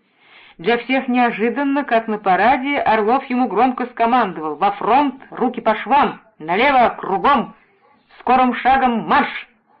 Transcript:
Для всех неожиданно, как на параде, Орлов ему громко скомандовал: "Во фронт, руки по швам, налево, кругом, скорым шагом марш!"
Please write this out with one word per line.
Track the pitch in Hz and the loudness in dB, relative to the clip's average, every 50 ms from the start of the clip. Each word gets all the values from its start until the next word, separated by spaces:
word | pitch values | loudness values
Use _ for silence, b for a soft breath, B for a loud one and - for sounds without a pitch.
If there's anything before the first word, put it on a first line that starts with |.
| b b b b b b b b b b b | b b b b b b b b b b b
Для | b 160 202 240 240 | b -2 -2 0 0
всех | - - 262 262 262 | 0 -2 -2 -2 0
неожиданно, | 254 247 247 240 233 180 175 220 240 214 269 285 277 277 294 277 | 0 0 2 2 0 0 0 -2 -2 -2 -2 -2 -2 -2 -2 -2
как | 285 240 226 220 220 | 0 -2 -2 -2 -2
на | 214 208 | -6 -2
параде, | - 196 185 175 202 214 - 254 254 285 285 - | 0 0 2 2 4 2 2 2 0 -4 -4 -2
Орлов | - - 220 220 208 214 247 262 262 | 0 0 0 0 2 0 0 -2 -2
ему | - 254 247 254 | -2 -2 -2 -2
громко | 214 180 202 254 262 254 - 254 | -2 0 0 0 0 0 -2 -8
скомандовал: | 240 - - 233 233 262 247 220 190 160 160 156 156 147 | -6 -4 -2 0 2 2 2 0 -2 -4 -8 -8 -8 -4
"Во | 147 185 202 | -2 -2 -2
фронт, | 202 - - 202 233 277 294 269 254 - - - | -2 -2 -2 2 2 2 2 0 -2 -8 -14 -12
руки | - - 226 254 240 - | -6 -4 -4 -4 -2 -2
по | - 226 214 | -2 -2 -2
швам, | - - 208 262 285 240 190 - - _ _ _ - | -2 0 0 2 2 2 0 -2 -8 _ _ _ -12
налево, | 156 160 175 202 247 285 269 254 233 196 - - | -6 -4 0 0 2 2 4 4 2 2 0 -4
кругом, | - - 190 180 175 262 285 240 185 - - _ _ _ _ _ _ _ _ _ _ _ _ - | -6 -4 -4 0 2 2 2 2 0 -4 -10 _ _ _ _ _ _ _ _ _ _ _ _ -6
скорым | - - 247 254 262 247 226 | 0 2 2 4 4 2 0
шагом | - - 247 269 262 262 254 233 220 165 | 0 2 2 2 4 2 0 0 0 0
марш!" | 160 254 294 - - - - - _ _ _ _ _ _ | 2 2 2 2 0 -4 -12 -16 _ _ _ _ _ _